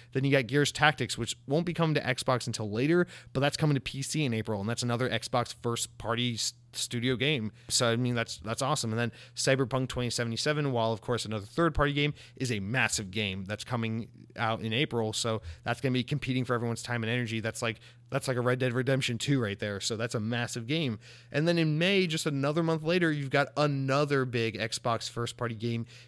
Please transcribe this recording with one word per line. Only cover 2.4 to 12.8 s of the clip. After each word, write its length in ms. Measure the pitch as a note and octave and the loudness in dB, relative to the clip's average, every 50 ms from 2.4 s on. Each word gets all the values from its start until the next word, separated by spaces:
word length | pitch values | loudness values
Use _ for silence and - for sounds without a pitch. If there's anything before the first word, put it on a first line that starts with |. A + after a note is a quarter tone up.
| - | 0
until 240 | B2 A2 - A2 G#2 | -4 -6 -4 -4 -4
later, 360 | G2+ A2+ C3 D3+ E3+ F3+ F3 - - - - - - | -2 0 2 4 4 4 2 2 -2 -20 -16 -4 -2
but 80 | C3 | 2
that's 160 | C3+ C#3+ - | 2 2 2
coming 180 | - D#3+ D3+ C#3+ | 2 4 4 4
to 60 | C3+ | 2
P 220 | - - - C3+ C3+ | 0 -4 -8 -8 -6
C 240 | - - D#3+ D3+ | -4 -2 0 0
in 80 | B2+ A2+ | 0 0
April, 260 | A2 G#2+ - G#2+ G2 | -2 -2 -2 -4 -2
and 80 | G2 A2 | -2 -2
that's 140 | A#2 - B2 | -2 -2 -2
another 260 | A#2+ A#2+ A2+ B2+ - | -2 0 0 0 0
Xbox 460 | G2 A2 - - - A#2+ A#2 - - - - | 0 -2 -4 0 0 0 -2 -2 -6 -6 -4
first-party 720 | B2 A#2 A2+ - - - - - G#2+ A2+ A#2 B2 B2 A#2 | -4 -2 -2 -4 -6 -8 -10 -4 -2 0 0 0 0 0
s-, 180 | G#2+ - - - - - - - | -2 -4 -4 -6 -8 -20 -14 -8
studio 440 | - - - - A#2+ A2+ C3 C3 | -6 -6 -4 -2 -2 0 0 0
game. 360 | G2+ B2+ D3 D#3 B2 G#2+ G#2+ - - - - | 2 0 0 0 0 -2 -4 -6 -10 -10 -2
So, 220 | - - B2+ A#2 | 0 2 4 4
I 60 | A#2 | 4
mean, 180 | A#2+ B2 B2 B2 | 2 2 0 0
that's, 240 | A#2 A#2 - - - | 0 -2 -4 -6 -12
that's 220 | - G#2+ A#2 - | -8 -8 -4 -2
awesome. 300 | C3+ C3 D3+ - - A2+ | 0 0 0 0 0 -2
And 80 | A2 A2+ | 0 0
then 140 | A#2+ A2+ - - - - - | -2 -2 -4 -8 -20 -16 -8
Cyberpunk 540 | - - C#3+ C3+ C3 C#3 A2+ C3 C3 C3 B2+ | -2 2 2 4 2 2 0 0 -2 -2 -2
twenty 220 | - B2+ B2 A#2 | -2 -4 -4 -2
seventy-seven, 600 | - - A#2+ A#2 A2+ A2 - D3+ D3+ D3+ D3 C#3 B2+ | -2 -2 -2 -2 -2 -2 0 0 0 0 0 0 2
while, 200 | A#2 A2+ A2+ A2+ | 2 2 2 0
of 80 | G#2 | -2
course, 240 | - - B2 A2 - | -2 -4 -2 -2 -2
another 220 | G#2 A2 G#2+ G2+ | -4 -6 -6 -6
third-party 480 | G#2+ - - E3+ E3 D3 - C#3+ C#3+ C#3+ | -6 0 2 2 2 4 2 2 2 2
game, 180 | C#3+ D3 D3 C#3+ - - - - | 2 0 0 -2 -4 -14 -18 -8
is 160 | - C3+ A#2+ A#2 | -4 -2 -2 0
a 80 | G2+ | -2
massive 500 | F#2+ G2 A#2+ C3 | -2 -2 0 2